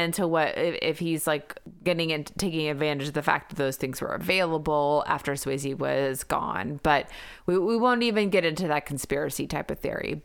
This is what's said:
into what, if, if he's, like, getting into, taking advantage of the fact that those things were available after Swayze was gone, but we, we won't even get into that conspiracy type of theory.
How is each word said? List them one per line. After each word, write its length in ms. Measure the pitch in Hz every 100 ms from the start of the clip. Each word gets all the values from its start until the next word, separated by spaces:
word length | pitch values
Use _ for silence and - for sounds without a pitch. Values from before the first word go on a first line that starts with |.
into 240 | 170 170 175
what, 300 | 160 147 -
if, 220 | 170 -
if 160 | 160 156
he's, 260 | 165 160 160
like, 280 | 147 - - - -
getting 260 | 180 170 165
into, 220 | 156 147
taking 340 | - 196 160 151
advantage 400 | 143 151 143 143
of 60 |
the 80 | 151
fact 280 | 151 156 -
that 60 | -
those 200 | 135 135
things 240 | 131 127
were 140 | -
available 880 | - 175 190 170 160 151 151 143 147 -
after 240 | 147 -
Swayze 420 | 139 135 135 139 135
was 440 | 139 135 135 135
gone, 540 | - 147 - - 98 147
but 240 | 156 143 - - - - -
we, 120 | 185
we 180 | 190 233
won't 260 | 247 240
even 260 | 240 214 202
get 140 | 190
into 220 | 165 156 170
that 180 | 147 -
conspiracy 640 | 139 - 139 151 - 139
type 200 | 151 147
of 120 | 143
theory. 420 | - - - 156